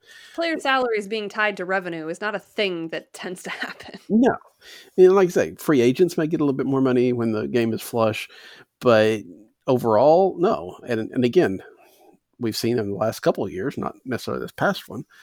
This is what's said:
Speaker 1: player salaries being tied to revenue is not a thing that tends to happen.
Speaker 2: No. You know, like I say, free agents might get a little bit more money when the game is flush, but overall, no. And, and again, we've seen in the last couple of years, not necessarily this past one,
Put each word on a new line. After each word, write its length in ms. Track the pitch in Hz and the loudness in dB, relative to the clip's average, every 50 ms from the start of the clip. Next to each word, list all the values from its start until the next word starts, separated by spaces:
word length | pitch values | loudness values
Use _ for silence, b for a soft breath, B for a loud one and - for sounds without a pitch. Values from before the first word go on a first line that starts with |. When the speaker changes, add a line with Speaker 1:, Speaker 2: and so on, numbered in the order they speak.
| B B B B B B B | B B B B B B B
Speaker 1:
player 240 | - 339 330 320 302 | -6 -4 -4 -4 -4
salaries 480 | - 277 262 269 254 240 226 208 202 196 | -2 0 0 0 0 -2 -2 -4 -4 -6
being 220 | 220 220 208 202 | -6 -6 -6 -6
tied 280 | - 220 214 208 202 190 | -4 -2 -2 -2 -2 -4
to 80 | 180 | -6
revenue 420 | 175 190 196 180 180 170 165 156 160 | -4 -4 -4 -4 -6 -8 -8 -8 -10
is 140 | 175 - | -8 -8
not 140 | 214 214 214 | -6 -6 -6
a 40 | 190 | -8
thing 500 | - _ _ - 214 190 180 170 165 165 | -10 _ _ -4 -2 -2 -2 -4 -6 -8
that 240 | 165 156 - _ - | -10 -10 -12 _ -16
tends 300 | - - 185 185 185 - | -14 -14 -12 -12 -12 -12
to 60 | 175 | -12
happen. 500 | - - - - - - - - - - - - | -10 -10 -10 -12 -12 -14 -18 -18 -18 -18 -6 0
Speaker 2:
No. 260 | 196 226 254 226 - - - - _ B B B B B B B _ | 2 4 4 4 2 0 -6 -16 _ B B B B B B B _
You 120 | - 180 185 | 6 8 8
know, 60 | 185 | 8
like 160 | 196 190 175 | 6 4 2
I 20 | |
say, 240 | 180 185 98 78 - | 2 0 0 -2 -4
free 260 | - - - 160 131 | -6 -2 2 4 4
agents 360 | 117 123 139 - 185 170 - - | 4 4 4 4 2 2 2 0
might 120 | 160 151 | -2 -2
get 120 | 165 151 | 0 0
a 20 | 151 | 0
little 140 | 143 135 135 | 0 0 0
bit 80 | 131 | -2
more 160 | 127 139 135 | -2 0 2
money 300 | 131 131 123 123 123 127 123 | 2 2 2 2 2 2 0
when 180 | 120 117 117 | 0 0 -2
the 160 | 107 107 - 69 | -2 -2 -2 -2
game 260 | - 120 117 113 110 | 0 0 0 0 -2
is 80 | 110 | -4
flush, 480 | - - - 120 110 110 107 - - B B B B B B B B B _ _ | -6 -6 -2 0 0 0 0 -4 -8 B B B B B B B B B _ _
but 420 | - 127 117 110 110 110 113 104 98 87 87 - 104 _ _ _ _ - | 4 4 6 6 6 4 2 0 -4 -10 -18 -20 -20 _ _ _ _ 0
overall, 680 | 131 123 104 117 110 104 123 151 160 175 196 185 - - | 0 0 2 2 2 4 6 6 6 6 4 2 0 0
no. 400 | 170 214 - - - 90 - - - - | 0 0 0 -2 -4 -10 -14 -14 -8 -6
And, 240 | 120 113 110 - | -4 -4 -4 -4
and 140 | - 131 127 | -2 0 0
again, 360 | 123 - 180 165 104 95 92 b b b b b b b b b b b b _ _ _ _ | 2 4 4 4 2 0 -4 b b b b b b b b b b b b _ _ _ _
we've 180 | 123 113 104 - | -6 -6 -4 -4
seen 220 | - 113 120 123 | -2 -2 -2 -2
in 120 | 107 101 | -2 -4
the 60 | 101 - | -4 -2
last 220 | 107 113 - - | -2 -4 -4 0
couple 260 | - 160 196 - 123 | 0 0 0 0 -4
of 60 | 98 | -6
years, 260 | 82 90 101 139 - - | -6 -6 -6 -6 -6 -6
not 180 | - - - - _ | -6 -8 -8 -10 _
necessarily 380 | 131 120 104 - - - 64 64 | -8 -8 -8 -6 -6 -6 -6 -6
this 80 | - | -8
past 380 | - - - 190 190 - - - | -6 -4 -2 -2 -2 -4 -8 -12
one, 160 | - 120 156 B B B | -14 -14 -14 B B B